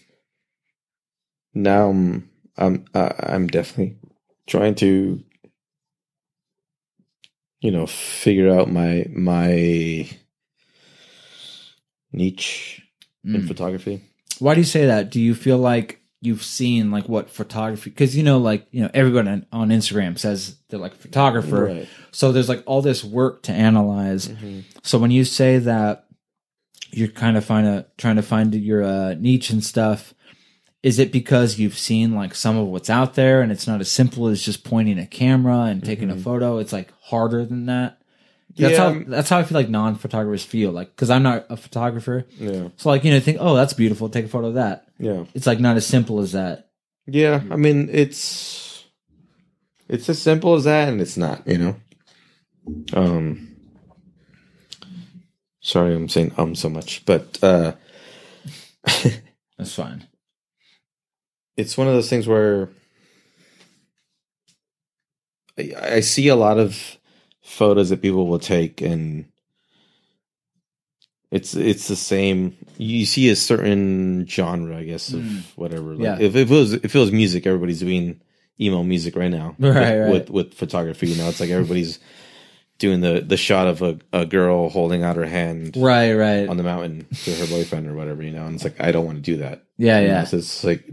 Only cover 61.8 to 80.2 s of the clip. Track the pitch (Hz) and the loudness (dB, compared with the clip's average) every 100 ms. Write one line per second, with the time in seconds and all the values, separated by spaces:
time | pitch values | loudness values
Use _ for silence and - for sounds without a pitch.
61.8 | 135 123 110 120 110 110 104 101 95 _ | 2 2 2 -2 2 2 2 0 -4 _
62.8 | _ _ _ _ _ _ _ _ _ _ | _ _ _ _ _ _ _ _ _ _
63.8 | _ _ _ _ _ _ _ _ _ _ | _ _ _ _ _ _ _ _ _ _
64.8 | _ _ _ _ _ _ _ - - - | _ _ _ _ _ _ _ -12 -12 -8
65.8 | - 113 107 - 139 120 107 107 104 110 | 0 0 2 2 4 6 6 4 2 -2
66.8 | - - _ _ _ _ - - 107 101 | -16 -20 _ _ _ _ -10 2 4 4
67.8 | 92 92 98 92 87 85 - 87 80 - | 4 2 0 0 0 -2 0 0 0 -4
68.8 | 87 82 78 78 - _ _ _ _ _ | -4 -4 -4 -10 -14 _ _ _ _ _
69.8 | _ _ _ _ _ _ _ _ _ _ | _ _ _ _ _ _ _ _ _ _
70.8 | _ _ _ _ - 95 - - 110 98 | _ _ _ _ -8 -8 -6 -2 0 0
71.8 | - 95 - 98 98 92 92 - - - | -4 -6 -2 0 0 0 -2 -8 -20 -10
72.8 | 110 117 104 135 123 98 - 117 104 101 | -4 -2 0 2 4 4 2 0 2 0
73.8 | 98 95 92 90 90 - 85 87 82 82 | 0 0 -2 -2 -4 -4 -4 -4 -8 -10
74.8 | 82 82 - 127 110 98 85 - 85 82 | -10 -10 -10 -10 -8 -10 -12 -12 -10 -8
75.8 | 78 80 110 95 104 127 120 147 110 113 | -10 -6 -4 0 2 4 6 6 6 2
76.8 | 107 143 107 110 104 90 95 92 87 82 | 2 4 4 4 4 2 0 0 0 -4
77.8 | 90 90 85 85 _ _ _ - 104 90 | -2 -2 -2 -8 _ _ _ -4 -2 0
78.8 | 90 90 82 - 90 82 80 101 135 135 | 0 -2 -2 -4 -2 -4 -6 0 2 4
79.8 | 117 107 107 92 | 4 2 2 0